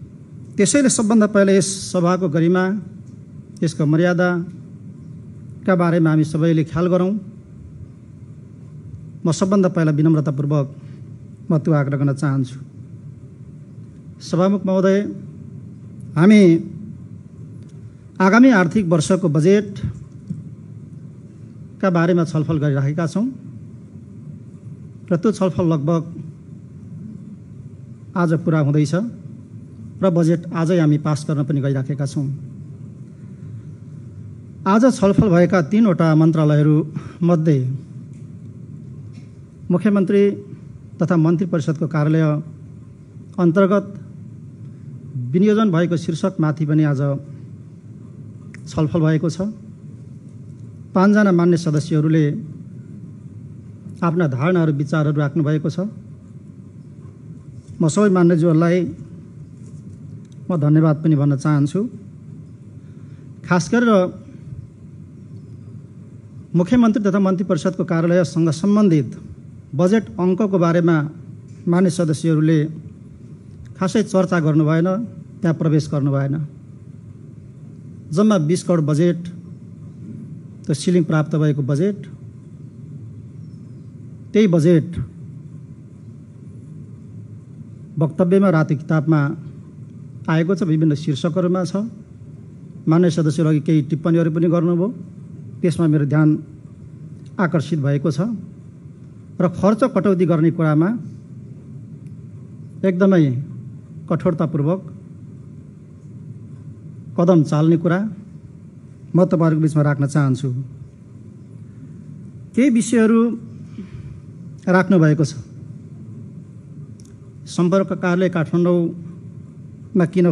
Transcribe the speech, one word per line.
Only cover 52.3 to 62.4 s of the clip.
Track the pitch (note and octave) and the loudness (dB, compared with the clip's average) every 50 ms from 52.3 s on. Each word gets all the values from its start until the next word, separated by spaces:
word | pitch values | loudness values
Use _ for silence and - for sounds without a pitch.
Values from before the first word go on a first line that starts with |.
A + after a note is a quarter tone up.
| D3+ - - - - - - - - - - - - - - - - - - - - - - - - - - - - - - - - - | 0 -4 -8 -10 -14 -16 -16 -16 -16 -18 -16 -16 -18 -18 -16 -18 -18 -18 -18 -18 -16 -16 -16 -16 -16 -18 -18 -18 -18 -18 -16 -16 -6 -2
आफ्ना | F3+ E3+ D#3 F3+ E3+ C#3 | -2 0 2 2 2 0
धारणाहरू, | B2 A#2+ C#3+ F3+ F#3 E3+ D#3+ D#3 C#3+ C#3 | 0 0 0 2 2 4 2 2 2 0
विचारहरू | D3+ - - D#3 D3 D3+ D3 D3+ | -2 -2 0 0 2 2 2 0
राख्नुभएको | D3 C#3 - E3+ C#3+ D3 D#3 D#3 - D#3 | 0 0 0 0 0 0 0 0 -2 -4
छ। | - F3 F#3+ A3 - - - - - - - - - - - - - - - - - - - - - - - - - - - - - - - - - - - - - | -4 -4 -6 -6 -8 -12 -16 -18 -18 -18 -20 -20 -20 -18 -18 -18 -20 -20 -20 -20 -20 -20 -20 -20 -20 -18 -18 -18 -20 -20 -20 -18 -18 -18 -18 -18 -18 -18 -18 -18 -4
म | - E3 D#3 | -2 -2 0
सबै | - G3+ G#3 G3+ F#3 | 2 2 2 4 4
मान्यज्यूहरूलाई | F#3 F3 E3+ F3+ D#3 D#3+ F3 D#3 D#3+ E3+ E3+ F3 F#3 E3+ - - - - - - - - - - - - - - - - - - - - - - - - - - - - - - - - | 4 6 4 4 4 4 4 4 4 4 2 2 0 0 -4 -6 -12 -14 -16 -16 -18 -18 -20 -20 -20 -20 -20 -18 -20 -20 -18 -18 -18 -18 -18 -18 -18 -16 -16 -16 -18 -18 -20 -20 -14 -6
म | - F#3 | -4 -2
धन्यवाद | D3+ C#3+ D3 D3+ D#3 D#3+ D#3+ D3 D#3 D#3 | 0 4 4 6 6 6 4 2 2 2
पनि | D#3+ D#3 C#3 | 2 2 4
भन्न | C#3+ C#3+ C#3 | 4 2 2
चाहन्छु। | B2+ - D#3 D3+ C#3+ C#3+ D3 - F#3+ A3+ B3 - - - - - - - - - - | 2 2 2 2 2 2 2 0 -2 -4 -4 -8 -12 -16 -18 -18 -18 -18 -18 -18 -18